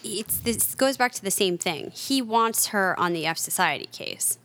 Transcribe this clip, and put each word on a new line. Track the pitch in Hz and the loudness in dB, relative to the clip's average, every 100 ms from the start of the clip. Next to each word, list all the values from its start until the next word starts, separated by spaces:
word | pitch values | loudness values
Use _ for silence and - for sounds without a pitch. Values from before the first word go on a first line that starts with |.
it's, | 226 208 220 - | -8 -6 -4 -2
this | 240 208 - | -2 0 0
goes | - 269 254 | 2 0 2
back | 247 | 0
to | - | 0
the | 196 | -2
same | - 196 175 | 0 2 0
thing. | 185 156 - | -2 -4 -6
He | - - 269 | -8 -2 0
wants | 220 226 226 220 - | 2 2 2 2 0
her | 208 190 - | 2 2 2
on | 175 | 0
the | 170 156 | 0 0
F | 165 | -2
Society | - - 170 143 - | -2 2 2 2 -6
case. | - - - - - | -10 -10 -4 -2 -4